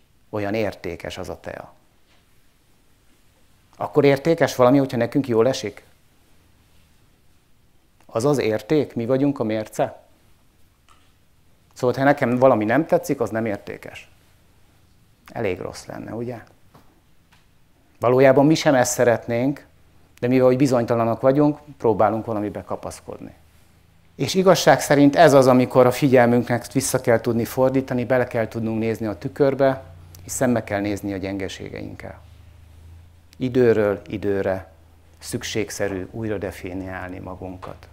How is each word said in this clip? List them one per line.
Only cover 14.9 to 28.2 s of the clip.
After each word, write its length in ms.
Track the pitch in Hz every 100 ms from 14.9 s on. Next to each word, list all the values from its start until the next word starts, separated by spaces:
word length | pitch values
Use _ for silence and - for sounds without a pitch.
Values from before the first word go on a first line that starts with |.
| _ _ _ -
Elég 280 | - 107 90
rossz 260 | - - -
lenne, 280 | 113 113
ugye? 300 | 107 120 123 - _ _ _ _ _ _ _ _ _ _ _ _ _ _ _
Valójában 460 | 117 127 135 131 143
mi 100 | 160
sem 200 | 160 135
ezt 160 | 120
szeretnénk, 760 | - 120 110 - 117 131 143 - _ _ _ _ _
de 80 | 123
mivel, 180 | 131 127
hogy 120 | 127
bizonytalanok 640 | 139 123 113 120 113 113
vagyunk, 380 | 135 139 147 147 - 139
próbálunk 480 | 113 101 107 107 107
valamibe 380 | 107 104 95
kapaszkodni. 680 | 92 98 - - - - 53 - _ _ _ _ _ _ _ -
És 180 | 139
igazság 480 | 190 190 165 - 135
szerint 340 | - 143 143 165
ez 180 | 160
az, 140 | 139 131
amikor 380 | 127 123 131 123
a 60 |
figyelmünknek 800 | 123 143 123 120 120 117 120 -
vissza 300 | 135 127 127
kell 200 | - 113
tudni 240 | - 117 113
fordítani, 600 | - 131 135 131 123 117
bele 220 | 127